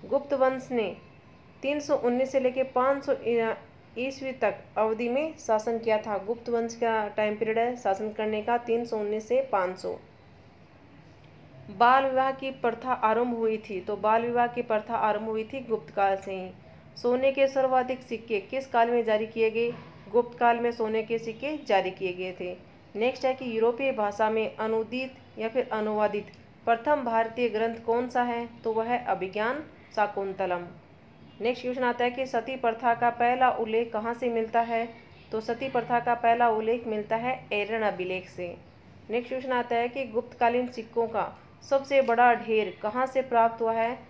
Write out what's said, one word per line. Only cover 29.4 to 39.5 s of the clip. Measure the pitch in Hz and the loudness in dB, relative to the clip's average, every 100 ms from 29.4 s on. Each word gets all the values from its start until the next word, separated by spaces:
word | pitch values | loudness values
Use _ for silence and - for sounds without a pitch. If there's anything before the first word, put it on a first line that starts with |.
| 220 277 311 - - - | -2 -2 -8 -18 -10 -2
शाकुंतलम। | 208 208 196 190 190 180 175 185 - - - - - - | 0 0 -6 -4 -2 -2 -4 -16 -20 -20 -20 -20 -20 -4
Next | 220 247 | -4 -2
question | 247 254 | -4 0
आता | 247 240 | 0 2
है | 247 | 0
कि | 247 262 | 0 -2
सती | 247 226 262 | -2 -2 -2
प्रथा | 233 226 247 | -2 0 0
का | 233 240 | 4 2
पहला | 233 240 254 254 | 2 2 4 4
उल्लेख | - 220 220 233 | 4 0 0 0
कहाँ | 220 220 | -2 -4
से | 240 247 | -2 0
मिलता | 226 226 233 | 0 2 2
है? | 233 226 233 - - - - | 2 0 -2 -8 -20 -20 -8
तो | 220 | -6
सती | 220 233 269 | -4 -4 -2
प्रथा | 247 226 240 | -2 0 0
का | 233 | 2
पहला | 233 233 233 240 | 2 4 6 4
उल्लेख | 220 220 247 240 | 4 2 0 0
मिलता | 214 208 226 | -4 -2 -2
है | 240 262 - | -2 -4 -4
एरन | 208 202 226 | -2 -2 0
अभिलेख | 214 185 180 185 180 | 0 -2 -4 -6 -8
से। | - 175 - - - - - - | -10 -10 -10 -18 -20 -20 -20 -6
Next | 226 240 | -4 -4
question | 262 254 | -8 -2